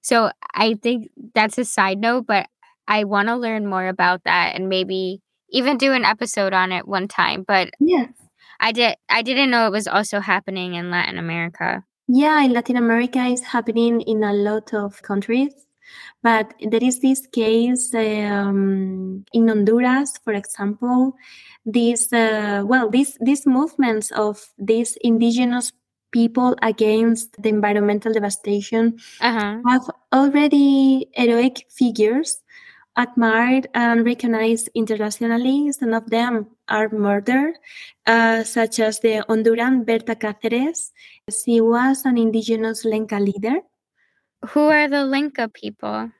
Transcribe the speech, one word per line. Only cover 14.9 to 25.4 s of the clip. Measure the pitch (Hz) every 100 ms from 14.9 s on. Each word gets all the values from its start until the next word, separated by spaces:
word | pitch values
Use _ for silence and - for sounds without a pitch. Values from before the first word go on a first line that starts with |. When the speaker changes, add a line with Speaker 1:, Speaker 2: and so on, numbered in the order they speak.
| -
Speaker 2:
countries. | - 202 196 240 285 - _ _ - - - _
But | 233 226 214 -
there | 214 226
is | 247 247
this | 262 262 -
case, | - 220 226 240 254 -
um, | 233 220 214 208 202 202 196 196 190 190 190 185 190 196
in | 233 226
Honduras, | 214 202 233 247 262 277 -
for | -
example. | 202 202 - 202 208 240 254 262 - - - - - -
These, | 226 233 240 -
uh, | 233 226 214 208 202 202
well, | 254 226
these, | 240 277 -
these | 233 285 -
movements | 254 320 - 254 220 214
of | - 214 208 - _
these | 202 226 233 -
indigenous | 233 226 233 233